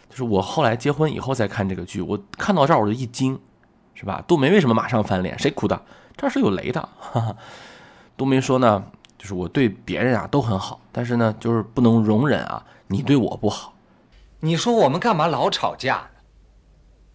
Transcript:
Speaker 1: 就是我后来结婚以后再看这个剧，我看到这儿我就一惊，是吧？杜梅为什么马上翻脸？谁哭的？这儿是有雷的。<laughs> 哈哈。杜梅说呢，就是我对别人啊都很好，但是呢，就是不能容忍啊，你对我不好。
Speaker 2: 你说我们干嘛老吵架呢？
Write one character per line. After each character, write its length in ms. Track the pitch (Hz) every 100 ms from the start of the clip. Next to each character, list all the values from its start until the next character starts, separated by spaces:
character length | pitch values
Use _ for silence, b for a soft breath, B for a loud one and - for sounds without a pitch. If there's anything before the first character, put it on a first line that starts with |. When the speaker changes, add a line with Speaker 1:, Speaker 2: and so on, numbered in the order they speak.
| B
Speaker 1:
就 40 | -
是 80 |
我 160 | 120 98
后 220 | 95 165
来 140 | 123 120
结 160 | 143
婚 200 | 147 156
以 80 | -
后 140 | 123
再 140 | 131 101
看 200 | 113 98
这 80 | 92
个 80 |
剧， 180 | 90 95
我 160 | 87 101 - -
看 180 | - 180
到 120 | 143
这 60 |
儿 60 | 147
我 60 | 107
就 60 |
一 120 | 120 120
惊， 300 | - 131 131 - _ _ _ _ -
是 100 | 101
吧？ 180 | - -
杜 100 | 170
梅 140 | 135
为 100 | 202
什 80 | 135
么 60 | 113
马 120 | -
上 160 | 117
翻 200 | 104 92
脸？ 140 | 92 -
谁 100 | 143
哭 180 | - 101
的？ 140 | 90 b b b -
这 120 | 277
儿 20 |
是 100 | 277
有 120 | 165
雷 200 | 92 -
的。 160 | - -
<laughs> 60 | -
哈 180 | - 120
哈。 160 | 113 - B B B B B B B -
杜 80 |
梅 160 | 135 131
说 200 | 127 127
呢， 240 | 120 101 - - - -
就 80 | 98
是 80 |
我 140 | 92 87
对 200 | - 117
别 320 | 98 - -
人 160 | 123 110
啊 120 | 76
都 120 | -
很 200 | 113 95
好， 200 | - - _
但 120 | 120
是 120 | 120 120
呢， 200 | 113 107
就 120 | 117
是 120 | 113
不 180 | 104 -
能 220 | 117 113
容 260 | 107 107 147
忍 160 | 92 -
啊， 180 | 55 b b -
你 160 | 95
对 160 | 117 139
我 180 | 98 -
不 140 | 104
好。 240 | - - - b b b b b b
Speaker 2:
你 140 | 156 165
说 160 | 240
我 160 | 226 143
们 120 | 165
干 180 | 233 170
嘛 80 | 165
老 240 | 127 185
吵 260 | - 98 -
架 200 | 131 98
呢？ 140 | - - _ _ _ _ _ _ _ _ _